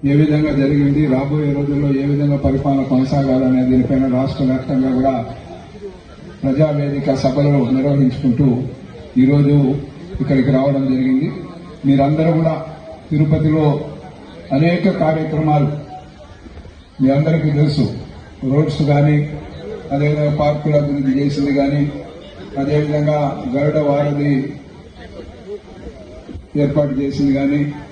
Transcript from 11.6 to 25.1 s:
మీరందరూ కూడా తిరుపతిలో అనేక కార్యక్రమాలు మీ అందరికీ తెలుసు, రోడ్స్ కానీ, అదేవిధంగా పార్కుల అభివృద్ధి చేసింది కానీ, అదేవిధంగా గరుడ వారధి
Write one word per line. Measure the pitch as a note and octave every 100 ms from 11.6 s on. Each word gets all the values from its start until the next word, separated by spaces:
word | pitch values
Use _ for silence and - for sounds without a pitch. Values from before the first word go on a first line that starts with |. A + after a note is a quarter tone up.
| - - C#3
మీరందరూ | C3+ C#3 D#3 D#3+ D#3+
కూడా | D#3+ D#3 - - - - -
తిరుపతిలో | D3+ D3+ D#3 D#3 D#3 D3+ - - - - - - - - C#3
అనేక | E3 F3 G3 E3+
కార్యక్రమాలు | D#3 D#3+ D#3 D3+ D3+ D3 - - - - - - - - - - - - - -
మీ | C3 C#3
అందరికీ | D#3+ D#3+ D3 C#3+
తెలుసు, | D3 - G#2 - - - - - C3+
రోడ్స్ | C#3+ D3+ - C#3+
కానీ, | D3 D3 D3 D3 - - - - - -
అదేవిధంగా | C#3 D3 D3+ D3 D3
పార్కుల | D3 D3 D#3 D3
అభివృద్ధి | D3 C#3+ C3 C3
చేసింది | C#3+ C#3 C#3+ C#3
కానీ, | C#3 D3 D3 - - - - - - C3+
అదేవిధంగా | C#3+ D3 D3 D3 D3+ D3+ C#3+ A2 B2+
గరుడ | C3 D3 D#3 C#3+
వారధి | C#3+ D3 C#3+ D3 C3+ - - - - - - -